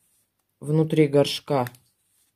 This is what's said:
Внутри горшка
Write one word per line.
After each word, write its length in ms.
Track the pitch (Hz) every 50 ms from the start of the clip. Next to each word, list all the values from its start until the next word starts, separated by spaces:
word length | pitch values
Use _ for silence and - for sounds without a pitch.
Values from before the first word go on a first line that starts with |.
| _ _ _ _ _ _ _ _ _ _ _ _
Внутри 480 | 139 143 151 160 156 156 160 156 156 139
горшка 600 | 139 143 139 139 - - - - 147 135 123 123 - - _ _ _ _ _ _ _ _ _ _ _